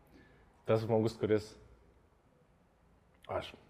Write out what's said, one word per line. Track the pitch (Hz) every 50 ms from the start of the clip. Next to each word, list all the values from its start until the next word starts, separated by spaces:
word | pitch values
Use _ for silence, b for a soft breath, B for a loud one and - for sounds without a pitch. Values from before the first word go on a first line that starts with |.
| - B B B B B B B B B _ _ - -
Tas | 110 113
žmogus, | 113 107 113 110 110 113 -
kuris | - 117 101 107 104 - - - - - - - - - - - _ _ _ _ _ _ _ _ _ _ _ _ _ _ _ _ _ _ _ _ _ _ _ _ _ -
aš. | - - - - - - - -